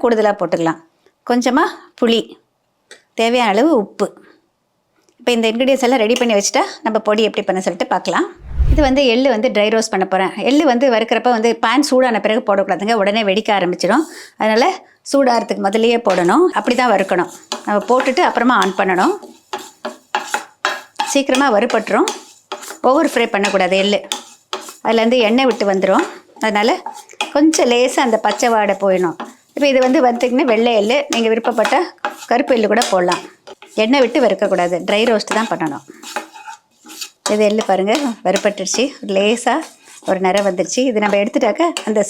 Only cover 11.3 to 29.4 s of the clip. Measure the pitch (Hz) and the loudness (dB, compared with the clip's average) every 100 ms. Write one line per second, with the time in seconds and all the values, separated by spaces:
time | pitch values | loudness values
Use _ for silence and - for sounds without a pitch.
11.3 | 233 233 226 226 247 285 254 254 220 208 | 2 0 0 0 2 2 2 2 0 0
12.3 | 220 214 196 196 175 202 233 196 214 202 | -2 0 0 0 -2 0 0 0 0 0
13.3 | 190 214 202 180 180 175 247 320 - - | 0 0 0 0 -2 0 0 0 -8 -20
14.3 | - 214 220 302 - - _ - 277 262 | -4 0 2 2 0 -10 _ -2 2 2
15.3 | 233 208 196 196 226 226 233 220 180 175 | 2 -2 -4 -2 2 2 2 0 2 2
16.3 | 240 359 - - 247 247 202 185 180 160 | 4 2 0 0 0 2 2 0 -2 -2
17.3 | - - - - 208 - 254 269 254 311 | -8 -12 -10 -4 -2 0 0 0 0 0
18.3 | 247 233 233 190 185 190 180 240 392 - | 2 2 2 0 0 0 2 0 -2 -10
19.3 | - _ - - - - - _ - - | -20 _ -14 -14 -16 -16 -16 _ -10 -6
20.3 | - - _ - - - - - 277 269 | -10 -10 _ -8 -8 -10 -8 -2 -2 0
21.3 | 262 277 208 240 226 214 202 403 - - | 0 2 2 0 -2 0 0 -2 -4 -16
22.3 | - _ - - - 247 277 302 247 233 | -20 _ -16 -16 -4 0 2 0 0 -2
23.3 | 202 202 196 180 190 196 202 - - - | -2 0 0 2 2 0 -2 -4 -10 -12
24.3 | - _ - - - - 226 226 254 214 | -20 _ -14 -14 -8 -2 0 2 2 2
25.3 | 233 269 214 202 190 185 214 381 - - | 2 0 0 -2 0 2 0 -2 -8 -20
26.3 | - 220 208 226 359 - - - - - | -6 -2 0 0 0 -6 -18 -18 -12 -4
27.3 | 285 311 311 269 240 247 285 262 214 214 | 2 2 4 2 2 2 2 2 2 0
28.3 | 208 247 226 202 196 196 185 180 156 - | 0 0 2 0 0 0 0 0 -4 -14
29.3 | - | -18